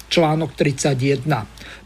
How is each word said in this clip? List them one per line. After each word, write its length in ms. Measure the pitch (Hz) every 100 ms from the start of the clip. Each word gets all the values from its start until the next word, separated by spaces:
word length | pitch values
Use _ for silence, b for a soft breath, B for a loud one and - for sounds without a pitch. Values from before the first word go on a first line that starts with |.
| -
článok 480 | 175 156 156 147 -
tridsaťjeden. 1040 | 151 131 151 131 139 139 151 120 107 - B B